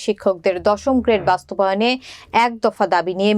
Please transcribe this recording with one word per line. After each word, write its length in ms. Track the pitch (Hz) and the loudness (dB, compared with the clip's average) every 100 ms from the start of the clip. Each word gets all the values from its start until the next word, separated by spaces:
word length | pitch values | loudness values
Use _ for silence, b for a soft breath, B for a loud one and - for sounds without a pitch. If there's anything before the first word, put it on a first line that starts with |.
শিক্ষকদের 520 | - 202 208 180 190 180 208 | -4 -2 -2 0 -2 0 0
দশম 280 | 208 269 262 | 0 0 0
গ্রেড 180 | 240 220 - | 2 0 2
বাস্তবায়নে 600 | 180 - 202 190 196 233 262 B B B 226 | -2 -2 -2 0 0 0 -2 B B B 0
এক 80 | 240 226 | 0 0
দফা 220 | 226 - 190 | -2 0 0
দাবি 180 | 175 170 185 | 0 0 0
নিয়ে 120 | 208 | 0